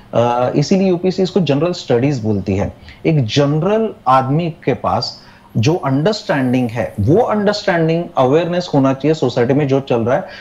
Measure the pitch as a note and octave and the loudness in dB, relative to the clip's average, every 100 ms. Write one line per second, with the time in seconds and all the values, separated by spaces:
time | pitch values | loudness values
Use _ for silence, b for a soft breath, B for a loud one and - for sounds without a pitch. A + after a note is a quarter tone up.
0 | - A#2 A#2+ A#2+ B2 D3 D3 F#3+ F#3+ F3 | -4 0 0 0 0 0 0 2 2 0
1 | F#3 F#3 F#3 G#3+ D3+ C#3 F3 F3+ - A#2+ | 0 -2 0 0 0 0 0 -4 -2 0
2 | C#3 C3+ G#2+ G2 F#2 G2 G2 - B B | 0 -2 -2 -2 -2 -2 -4 -8 B B
3 | D#3+ D#3 A2 C#3+ C#3+ D#3 F3+ G#3+ A3 - | 0 0 0 0 2 0 0 0 -2 -4
4 | B2+ C3 B2+ D3+ F3 - - A#2+ G2+ - | 2 2 2 0 -2 -4 -4 -4 -2 -4
5 | - - B B B B2+ A2+ - C3+ C3+ | -4 -10 B B B -2 0 0 0 0
6 | E3+ G#3+ - D3 B2+ B2+ B2 A#2 - - | 0 -2 -2 -2 0 0 -2 -4 -6 -2
7 | G2+ F#3+ A#3+ G#3+ G3+ G#3 - E3+ D#3+ E3 | 2 2 2 0 0 0 -2 0 0 0
8 | E3+ - C3 D#3 E3+ F3+ F3 C#3+ C3+ C3 | -2 0 2 2 2 -2 -2 2 2 2
9 | D3 D#3+ B2+ B2 A#2+ C#3 C#3+ C3+ C3 A#2+ | 0 0 0 0 2 2 2 0 0 -2
10 | A2 C#3+ - B | 0 -2 -4 B